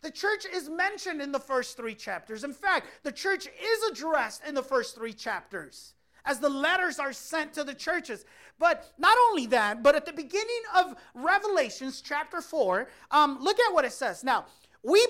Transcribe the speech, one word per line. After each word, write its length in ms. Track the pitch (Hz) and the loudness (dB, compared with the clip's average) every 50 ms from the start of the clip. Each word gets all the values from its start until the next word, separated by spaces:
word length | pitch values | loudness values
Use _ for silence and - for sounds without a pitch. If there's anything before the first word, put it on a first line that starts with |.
| - | -14
The 80 | 311 | -14
church 340 | - - - 403 427 403 403 | -8 -4 -2 -2 -2 -2 -4
is 240 | 381 359 370 285 294 | -6 -8 -6 -6 -6
mentioned 540 | 320 349 370 403 415 403 - 370 330 294 285 | -2 -2 -2 -2 -2 -4 -8 -8 -6 -6 -6
in 100 | 285 277 | -4 -4
the 80 | 269 | -6
first 360 | - - 269 254 240 - - - | -4 -2 -2 -2 -2 -4 -8 -10
three 160 | 233 226 214 | -10 -10 -10
chapters. 500 | 214 - 214 190 170 - - 220 214 254 | -10 -10 -8 -8 -8 -10 -10 -12 -10 -10
In 80 | 285 - | -10 -8
fact, 340 | - - 381 370 294 - - - - - | -4 0 0 0 0 0 -4 -12 -10 -8
the 80 | 294 | -8
church 360 | - - - 381 392 330 - | -8 -4 -2 -2 -2 -2 -4
is 440 | 285 - - 359 440 453 440 440 427 | -10 -14 -6 -2 -2 0 0 0 -2
addressed 560 | 277 220 285 320 311 285 233 214 - - - | -4 -4 -4 -2 0 0 0 -2 -6 -10 -10
in 80 | 302 294 | -6 -6
the 80 | 269 254 | -6 -4
first 320 | 269 269 254 220 - - | 0 0 -2 -2 -2 -8
three 200 | 226 226 226 214 | -10 -10 -10 -10
chapters 800 | - - 233 208 180 - - 196 180 151 131 - - - - _ _ _ _ _ _ - | -10 -8 -6 -6 -6 -8 -10 -12 -12 -12 -12 -16 -20 -20 -20 _ _ _ _ _ _ -4
as 120 | 277 277 226 | -4 -2 0
the 120 | 285 285 | 0 -2
letters 480 | 277 269 285 320 359 370 359 349 277 - | 0 0 0 0 2 2 0 -2 -2 -4
are 160 | 285 269 247 | -6 -6 -6
sent 400 | - - - 320 320 302 302 311 | -10 -10 -6 -4 -4 -4 -4 -6
to 100 | 302 285 | -8 -8
the 100 | 269 269 | -8 -8
churches. 520 | - - 320 359 339 339 - 220 202 - _ - - - - _ - | -8 -4 -4 -4 -4 -4 -6 -10 -12 -12 _ -20 -20 -20 -18 _ 2
But 340 | 320 339 311 320 - - _ - | 4 4 4 2 -4 -16 _ 2
not 180 | 311 381 440 494 494 466 | 4 6 8 8 6 6
only 160 | 415 311 247 | 4 2 0
that, 360 | 220 254 233 214 208 214 233 233 | 2 2 2 2 2 0 4 6
but 140 | 285 294 | 6 6
at 80 | 302 302 | 6 2
the 80 | 339 302 | -6 -10
beginning 500 | 330 302 247 359 403 440 453 480 466 453 427 - | -10 -8 -4 -4 -4 -2 -2 -4 -6 -4 0 2
of 180 | 370 359 359 254 - - - - | 2 2 2 0 -16 -20 -20 -12
Revelations 880 | 240 262 339 381 403 403 415 392 339 269 220 - - 262 262 254 - - | -4 0 2 2 2 2 2 2 2 0 0 -2 -8 -10 -10 -10 -10 -10
chapter 400 | - 285 294 311 - - 339 - | -8 -6 -6 -6 -6 -8 -8 -8
four, 460 | - 330 311 226 185 180 202 247 - - - - - | -4 0 0 2 2 2 0 -2 -6 -12 -20 -6 2
um, 280 | - 294 302 285 277 247 | 4 4 4 4 2 0
look 180 | 262 370 415 440 | 0 0 4 4
at 140 | 480 440 370 | 4 4 4
what 140 | 320 269 | 4 2
it 60 | 240 - | 2 0
says. 300 | - 269 214 175 - - | -4 -4 -4 -4 -4 -2
Now, 220 | 262 247 196 - - - _ _ _ _ _ - | 0 0 0 0 -4 -16 _ _ _ _ _ 0
we 220 | 233 339 427 480 | 4 6 6 6